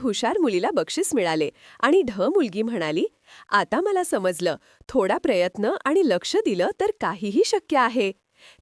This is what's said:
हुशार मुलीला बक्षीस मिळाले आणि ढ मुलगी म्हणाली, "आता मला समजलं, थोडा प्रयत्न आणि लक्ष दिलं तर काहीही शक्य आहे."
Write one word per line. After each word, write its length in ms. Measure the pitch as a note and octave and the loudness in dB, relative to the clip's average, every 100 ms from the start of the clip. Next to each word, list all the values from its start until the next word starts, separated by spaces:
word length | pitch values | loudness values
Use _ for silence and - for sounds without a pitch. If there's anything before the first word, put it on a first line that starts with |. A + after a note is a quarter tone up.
हुशार 380 | C4 G3+ A#3 F#4+ | -2 -2 -2 0
मुलीला 320 | D4+ F#3 G#3+ | 2 2 0
बक्षीस 440 | D#4 D#3+ - G4 | 0 -2 -4 -2
मिळाले 360 | C4 F3 D#3+ D3+ - - - | 0 0 0 -2 -6 -20 -2
आणि 220 | B3 F4 | 2 2
ढ 180 | C4+ G3+ | 2 0
मुलगी 420 | A#3 F#4+ C4 F3+ | 0 2 0 -2
म्हणाली, 440 | A3 A3+ D#3+ D#3 E4 - _ - - | -4 -4 -2 -2 -4 -6 _ -20 -2
"आता 320 | G#3 E3+ A#3 | -2 0 -2
मला 240 | G4 F#4+ | 0 -2
समजलं, 520 | F4+ - F#3 E3+ F3 D3 - _ - | -2 -2 -2 -2 -2 -4 -10 _ -4
थोडा 300 | C4+ F#3+ A#3 | 0 0 0
प्रयत्न 560 | D#4+ G3 F3+ - G#3 F#4+ | 0 2 0 0 -2 -2
आणि 180 | - D#4+ | 0 2
लक्ष 320 | E4+ F3+ - F4+ | 2 0 0 0
दिलं 320 | A4 F#3 F#3 G4+ | 0 0 0 0
तर 60 | G4 - | -4 -2
काहीही 420 | F#3 F3+ G3+ G#3 A#4 | -4 -4 -2 0 2
शक्य 320 | G#4 - D4 | 0 0 2
आहे." 340 | A#3+ A#3+ G3 F#3+ _ _ - - | 2 2 -2 -4 _ _ -20 -16